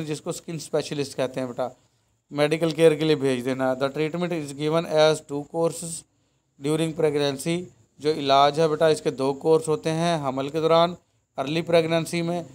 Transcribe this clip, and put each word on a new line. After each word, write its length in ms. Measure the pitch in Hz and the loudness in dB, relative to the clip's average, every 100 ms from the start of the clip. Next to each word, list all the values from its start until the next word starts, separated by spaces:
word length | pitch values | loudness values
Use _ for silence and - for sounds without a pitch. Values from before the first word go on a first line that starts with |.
| 156 | -6
जिसको 260 | 151 180 | -8 -8
स्किन 260 | 156 - 165 | -10 -8 -12
स्पेशलिस्ट 580 | - 151 - 147 135 - | -4 -4 -4 -6 -6 -4
कहते 220 | 131 131 | -4 -4
हैं 100 | 131 | -8
बेटा, 200 | 120 123 - _ _ _ _ _ | -6 -8 -8 _ _ _ _ _
मेडिकल 400 | 143 147 165 165 | 0 0 2 -2
केयर 240 | 151 165 151 | 6 6 6
के 100 | 156 | 2
लिए 100 | 147 | 2
भेज 260 | 135 127 123 | 2 0 -2
देना। 280 | 131 131 131 | -2 -2 0
The 100 | 139 147 | -2 -2
treatment 380 | 156 170 175 | -4 -2 -4
is 180 | 170 143 139 | -4 -6 -6
given 300 | 151 165 170 156 | -2 0 0 4
as 220 | 156 156 - | 4 2 -4
two 120 | 143 147 | -10 -6
courses 420 | 165 165 - 165 165 - _ _ _ _ _ | -2 -2 -2 -12 -14 -16 _ _ _ _ _
during 340 | 139 156 165 160 | -2 0 -2 0
pregnancy, 580 | 156 147 143 135 165 170 180 _ _ _ | 0 2 -2 -2 -4 -4 -6 _ _ _
जो 120 | 143 | -2
इलाज 480 | 156 139 135 143 143 | -2 4 6 6 4
है 80 | 165 | 0
बेटा 180 | 151 160 | 4 2
इसके 220 | 151 156 | 2 -2
दो 180 | 131 135 135 | -2 -2 0
कोर्स 260 | 156 160 156 | 2 2 2
होते 220 | 151 160 | -2 -2
हैं 260 | 160 170 165 | -2 0 0
हमल 300 | 139 131 139 | -2 -4 -4
के 120 | 156 | -2
दौरान, 340 | 156 165 170 175 _ _ _ - | 2 4 4 0 _ _ _ -8
अर्ली 240 | 135 160 | -4 -4
प्रेगनेंसी 600 | 170 165 160 165 160 175 | 2 2 4 0 -2 -4
में, 240 | 170 175 165 | -2 -4 -8